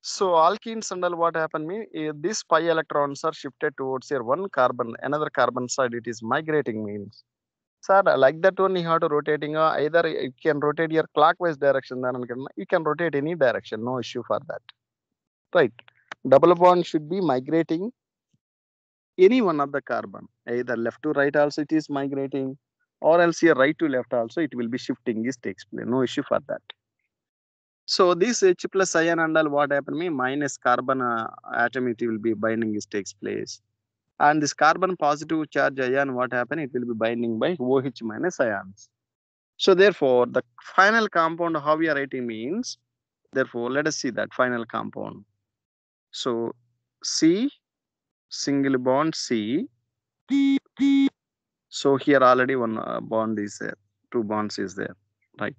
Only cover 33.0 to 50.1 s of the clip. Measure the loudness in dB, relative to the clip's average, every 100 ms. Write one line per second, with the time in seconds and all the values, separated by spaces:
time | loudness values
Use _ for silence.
33 | -8 -10 -8 -8 -10 -14 _ _ _ _
34 | _ 2 2 4 -2 2 2 4 -2 0
35 | -2 -2 -2 -4 -2 0 0 0 0 0
36 | 0 -2 -2 -2 -4 -6 -4 -6 -6 -2
37 | -2 0 -2 -2 -2 -2 0 0 0 -8
38 | -10 -4 -6 -2 -2 -2 -8 -20 -20 _
39 | _ _ _ _ _ 0 2 6 6 4
40 | 2 4 2 -2 -6 -20 -2 4 4 4
41 | 2 0 0 0 -4 -2 0 0 0 -2
42 | -4 -6 -6 -6 -6 -6 -8 -14 _ _
43 | _ _ _ -4 -2 -4 -4 -2 -2 -2
44 | -6 -4 -6 -2 -2 -2 -6 -8 -8 -10
45 | -12 -14 -20 _ _ _ _ _ _ _
46 | _ -8 -4 -4 -6 -10 _ _ _ _
47 | -6 2 2 4 -2 _ _ _ _ _
48 | _ _ _ -8 -2 0 2 2 2 2
49 | 0 -4 -4 -4 -2 -4 -6 _ _ _
50 | _